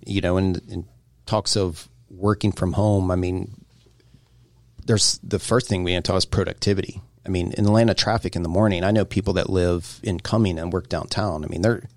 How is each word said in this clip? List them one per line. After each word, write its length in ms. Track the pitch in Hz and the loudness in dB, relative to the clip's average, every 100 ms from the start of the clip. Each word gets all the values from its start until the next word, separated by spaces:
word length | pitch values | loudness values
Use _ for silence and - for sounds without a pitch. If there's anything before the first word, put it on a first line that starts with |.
| - | -4
you 160 | 98 | -2
know, 160 | 87 92 | 2 2
in, 180 | 95 90 - | 2 0 -6
in 160 | 85 87 - _ _ - | -12 -12 -18 _ _ -2
talks 300 | 107 - 107 | -2 0 0
of 320 | 92 82 - _ _ | 0 -4 -16 _ _
working 420 | 92 98 101 107 | -2 0 2 2
from 220 | - 92 | 0 -2
home, 380 | 85 107 101 92 | 2 2 4 2
I 40 | 90 | 0
mean, 380 | 90 92 107 - - _ _ _ _ - _ _ _ _ _ - - | 0 -2 -6 -12 -20 _ _ _ _ -20 _ _ _ _ _ -18 0
there's 340 | 107 - - | 2 2 -2
the 160 | - 98 | -4 -4
first 280 | - 117 - | 0 0 2
thing 160 | 95 | -2
we 160 | 90 90 | 0 0
talk 160 | - 98 | 0 0
is 80 | 98 | 2
productivity. 760 | - 92 - - 101 - - - _ - | 0 -2 -2 0 0 -2 -10 -16 _ -4
I 40 | |
mean, 240 | 95 87 - | -2 -2 0
in 80 | 104 | 4
Atlanta 300 | 107 117 95 | 4 4 2
traffic 400 | - 113 - - | 0 0 -2 -4
in 80 | |
the 60 | 85 | -2
morning, 340 | 87 110 90 | 2 2 2
I 80 | 92 | 2
know 120 | 110 | 2
people 300 | 95 - 98 | 2 -2 0
that 160 | 92 - | -2 0
live 500 | 95 87 87 - - | 0 2 0 -4 -10
in 160 | 113 87 | -6 -6
Cumming 400 | - 110 107 82 | -2 2 2 0
and 120 | 85 | -4
work 180 | 90 - | -4 -4
downtown. 540 | 85 - - 104 78 | -6 -4 -4 -4 -4
I 40 | 76 | -6
mean, 160 | 80 | -2
they're, 240 | 104 113 - | 0 0 -6